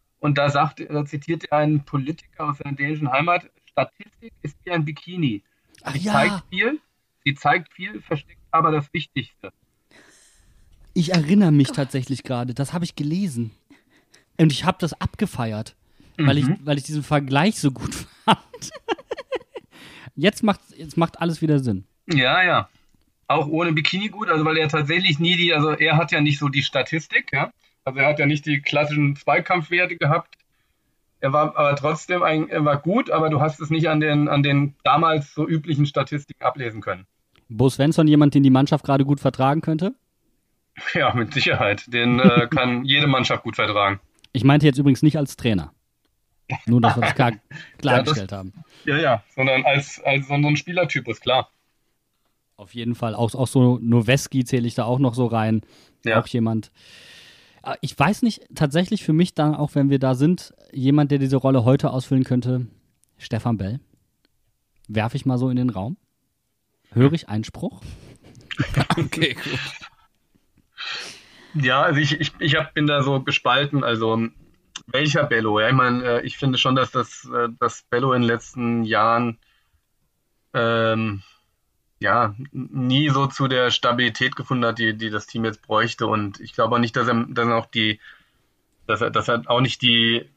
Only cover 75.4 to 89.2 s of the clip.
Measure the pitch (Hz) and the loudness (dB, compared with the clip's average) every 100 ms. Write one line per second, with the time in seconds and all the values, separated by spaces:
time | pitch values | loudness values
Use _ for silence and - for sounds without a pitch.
75.4 | 110 104 110 131 123 123 123 120 - - | 2 2 2 2 2 0 0 -2 -4 -4
76.4 | 139 127 135 131 123 131 120 - 127 123 | -2 0 0 0 0 -4 -6 -10 -8 -4
77.4 | 120 117 120 - _ 120 135 123 117 117 | -4 -4 -6 -6 _ -2 2 2 2 0
78.4 | - - 120 117 113 110 110 117 120 113 | -4 -6 -2 -2 0 2 2 2 0 -6
79.4 | _ _ _ _ _ _ _ _ _ _ | _ _ _ _ _ _ _ _ _ _
80.4 | _ 131 113 117 113 110 110 101 - _ | _ -4 -2 0 0 0 -4 -6 -12 _
81.4 | _ _ _ _ _ _ 101 104 78 104 | _ _ _ _ _ _ 0 0 0 -4
82.4 | 139 139 127 135 127 131 151 139 139 - | -14 -12 -10 -4 0 2 2 2 0 -2
83.4 | 135 131 123 - 127 120 123 117 127 - | -2 2 0 0 0 2 0 0 -4 -4
84.4 | 123 127 120 110 113 107 110 104 - 117 | -4 -2 -2 0 -2 -2 -6 -8 -8 -6
85.4 | 113 104 - 107 113 - 110 107 104 101 | -6 -6 -4 -2 0 -2 -2 -2 -4 -8
86.4 | 117 - 113 120 117 127 120 117 131 123 | -10 -2 0 0 0 0 0 0 -2 -2
87.4 | 117 113 113 117 107 107 - - _ _ | 0 0 -2 -2 -2 -2 -10 -20 _ _
88.4 | _ _ _ _ - 107 110 107 | _ _ _ _ -6 -2 -2 -2